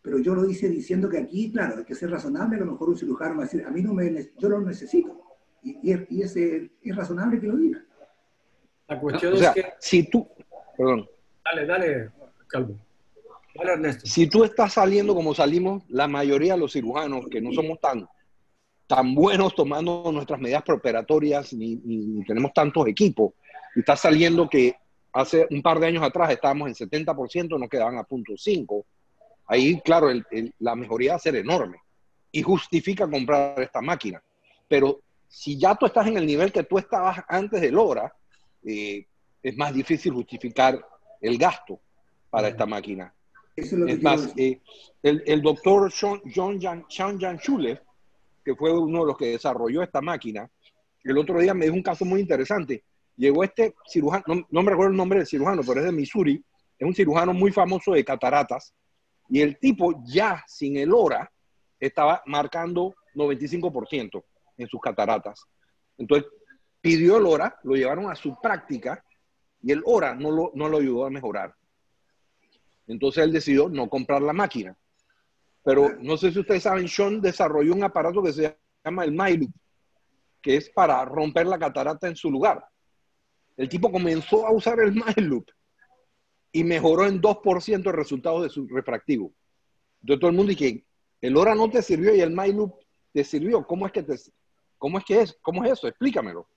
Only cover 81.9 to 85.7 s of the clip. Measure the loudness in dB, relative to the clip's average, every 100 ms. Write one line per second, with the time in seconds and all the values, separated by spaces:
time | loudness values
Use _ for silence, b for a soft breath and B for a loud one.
81.9 | -4 -8 -6 -4 0 0 0 -8 _ _
82.9 | _ _ _ _ _ _ -8 -6 -2 -2
83.9 | 0 -2 -2 0 0 2 0 2 2 2
84.9 | 2 -2 -2 0 -2 -6 _ _